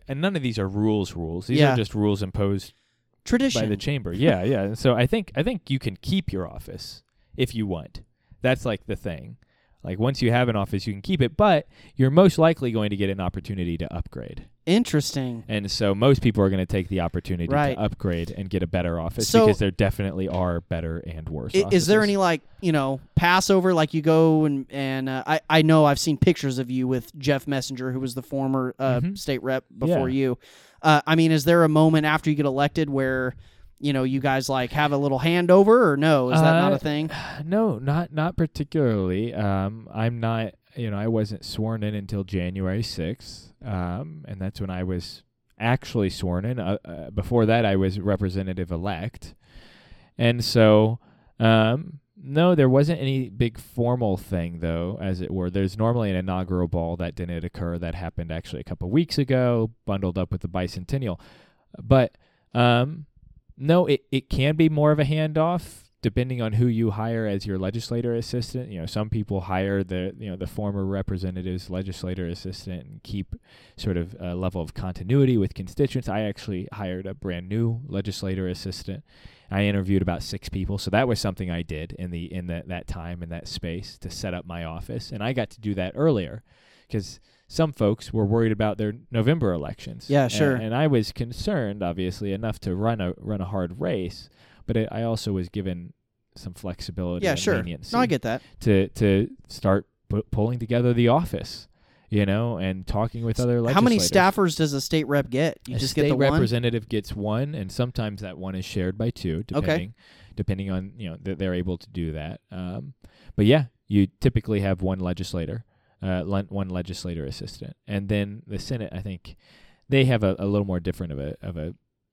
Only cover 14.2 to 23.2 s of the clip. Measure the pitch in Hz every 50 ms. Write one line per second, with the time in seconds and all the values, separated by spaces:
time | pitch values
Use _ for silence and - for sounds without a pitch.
14.2 | 57 - - - - - _ _ _ 160 180 226 240 - - 147 139 - - 143
15.2 | 131 127 120 117 104 - 107 104 101 98 - - 110 101 98 101 117 135 139 -
16.2 | - 120 104 107 98 95 95 95 90 - - 98 90 - 95 92 85 82 - 90
17.2 | - - 92 85 85 82 135 147 147 143 127 - 107 104 - - - 95 87 82
18.2 | 85 95 - - 98 92 101 92 90 85 - 92 87 87 85 85 80 85 - -
19.2 | 110 - - 226 220 214 98 - 107 98 90 - 101 98 - - 101 98 - 92
20.2 | 95 95 - 90 92 90 85 85 - - 87 82 82 80 82 85 - - 82 80
21.2 | 80 82 78 73 60 - - 190 196 196 202 180 156 160 208 220 214 208 202 196
22.2 | 190 175 165 151 - - - - - 175 156 147 135 135 135 131 - - _ -